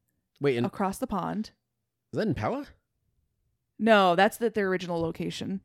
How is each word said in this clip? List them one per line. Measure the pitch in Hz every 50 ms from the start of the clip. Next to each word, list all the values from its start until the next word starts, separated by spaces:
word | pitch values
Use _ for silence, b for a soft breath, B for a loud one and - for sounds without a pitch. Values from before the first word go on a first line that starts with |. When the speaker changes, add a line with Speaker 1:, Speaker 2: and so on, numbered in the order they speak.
| _ _ _ _ _ _ _ -
Speaker 1:
Wait, | 139 143 131 117
in | 120
Speaker 2:
across | - - - 208 185 196 -
the | 269
pond. | - 226 190 170 165 165 196 214 - _ _ _ _ _ _ _ _ _ _ _ _
Speaker 1:
Is | - 135
that | 208 220
in | 143
Pella? | 101 107 127 214 277 285 - - _ _ _ _ _ _ _ _ _ _ _ _ _ _ _ _ _ _ _ _ -
Speaker 2:
No, | 214 226 220 208 196 185 170
that's | 170 190 220 - -
the, | 233 226
their | 214 214 202 190
original | 185 180 180 170 175 170
location, | 165 165 - - 180 165 165 - - - 190 196 -